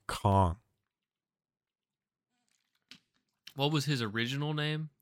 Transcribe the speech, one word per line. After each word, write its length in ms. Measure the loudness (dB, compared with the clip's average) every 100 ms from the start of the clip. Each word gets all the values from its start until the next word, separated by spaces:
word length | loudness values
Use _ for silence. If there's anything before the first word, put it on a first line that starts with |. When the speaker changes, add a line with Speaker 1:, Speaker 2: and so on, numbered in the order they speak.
| -10
Speaker 1:
Kong? 500 | -2 2 4 4 0 _ _ _ _ _ _ _ _ _ _ _ _ _ _ _ _ _ _ _ _ _ _ -20 -20 _ _ _ _ -14 -2
Speaker 2:
What 160 | 0
was 140 | 2 0
his 160 | 0
original 520 | 0 -2 -2 -2 -4
name? 360 | -2 -2 -4 -6 _